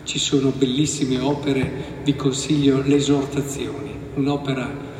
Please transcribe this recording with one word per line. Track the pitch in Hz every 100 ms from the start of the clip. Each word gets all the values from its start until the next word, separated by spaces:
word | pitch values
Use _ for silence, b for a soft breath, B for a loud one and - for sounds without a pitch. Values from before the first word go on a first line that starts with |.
ci | - -
sono | - 143 135 131
bellissime | 131 127 151 - 135 127
opere, | 139 147 143 135 123 B B B
vi | 143 139
consiglio | 139 127 - 151 139 135
le | 139 143
esortazioni, | 135 143 131 139 - - 120 - 143 - - 143
un'opera | 139 143 139 131 123 143 B